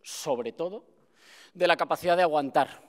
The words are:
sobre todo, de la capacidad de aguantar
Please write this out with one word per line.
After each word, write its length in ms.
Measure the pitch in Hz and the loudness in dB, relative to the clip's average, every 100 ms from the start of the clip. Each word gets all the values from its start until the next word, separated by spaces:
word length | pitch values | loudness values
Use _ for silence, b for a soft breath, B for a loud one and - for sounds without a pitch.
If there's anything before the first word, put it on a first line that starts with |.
sobre 500 | - - 156 123 117 | -16 -12 -6 -4 -6
todo, 320 | 113 170 214 _ _ _ b b b b | -8 -8 -10 _ _ _ b b b b
de 140 | 175 175 | -2 0
la 100 | 170 | 2
capacidad 400 | 175 165 175 175 | 0 -2 2 2
de 60 | |
aguantar 580 | 175 151 139 147 135 - | 4 2 2 0 0 -4